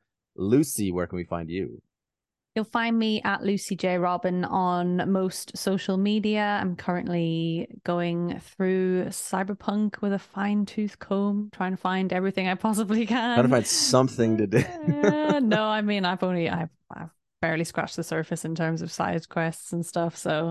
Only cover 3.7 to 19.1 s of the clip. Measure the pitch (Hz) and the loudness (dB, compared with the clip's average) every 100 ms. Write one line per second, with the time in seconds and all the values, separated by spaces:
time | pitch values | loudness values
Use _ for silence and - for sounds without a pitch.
3.7 | 180 185 180 180 175 185 180 175 190 180 | -2 0 2 0 0 0 -2 0 0 2
4.7 | 180 180 180 185 190 185 - - - 202 | 2 0 0 2 0 0 -4 -10 -6 -2
5.7 | 190 - 190 202 214 214 214 208 208 185 | -2 0 0 2 2 2 0 0 0 -2
6.7 | 175 - 175 - 170 165 165 165 165 - | -2 -2 -2 -2 0 0 0 -2 -2 -6
7.7 | - - 175 175 170 175 - - - 185 | -8 -4 -2 0 0 -2 -4 -10 -2 0
8.7 | 185 185 185 - - - 185 190 202 - | 2 2 0 -2 -6 -4 -2 -2 -4 -2
9.7 | 208 208 - 202 196 - - 202 208 202 | 0 0 0 -2 -2 -4 -4 0 0 0
10.7 | - 208 - - 196 202 202 208 - 185 | -2 -4 -6 -4 0 0 0 -4 -4 -4
11.7 | 185 185 185 190 185 190 190 185 185 220 | -2 -2 0 0 0 0 0 -2 0 0
12.7 | 214 202 220 214 240 233 240 123 123 107 | 0 0 0 0 0 2 4 6 4 4
13.7 | - - 127 131 - 113 110 101 110 - | 0 4 6 4 4 2 4 4 4 2
14.7 | 330 302 294 294 302 302 294 233 214 214 | 0 0 4 4 4 2 4 4 4 2
15.7 | 214 208 202 180 185 185 180 165 170 165 | 2 0 2 0 0 0 0 0 0 -4
16.7 | - - - 165 - _ _ 165 160 165 | -10 -18 -14 -16 -18 _ _ -2 -2 -2
17.7 | - 147 - 165 160 160 165 160 165 160 | -4 -4 -6 -4 -4 -4 -6 -4 -2 -2
18.7 | 165 170 - 180 | -2 -4 -4 -2